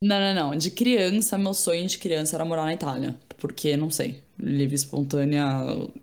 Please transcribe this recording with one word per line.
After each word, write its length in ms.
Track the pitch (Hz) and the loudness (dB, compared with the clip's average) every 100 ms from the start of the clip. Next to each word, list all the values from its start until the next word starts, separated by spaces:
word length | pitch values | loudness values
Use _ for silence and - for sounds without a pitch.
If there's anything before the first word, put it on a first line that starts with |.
Não, 180 | 202 202 | 2 4
não, 140 | 196 | 2
não. 220 | 190 147 147 | 2 0 0
De 140 | 170 | -2
criança, 680 | - 247 240 185 208 220 202 | 0 2 4 4 2 2 0
meu 160 | 196 | 0
sonho 320 | 196 - 170 185 | 0 0 0 -2
de 120 | - | -4
criança 380 | 180 160 156 160 | -2 0 0 -2
era 80 | |
morar 220 | 165 165 156 | -2 0 -2
na 80 | |
Itália. 420 | 165 147 127 131 127 - - | -2 -4 -2 -4 -6 -14 -8
Porque, 380 | - - 151 143 | -8 -2 0 2
não 140 | 156 | 0
sei, 320 | 147 135 131 - - | -2 -4 -8 -16 -8
livre, 360 | - 143 139 | -2 0 2
espontânea 720 | 143 - 147 139 147 143 147 143 135 131 - - - | 0 -2 -2 0 0 2 2 2 0 -2 -4 -6 -12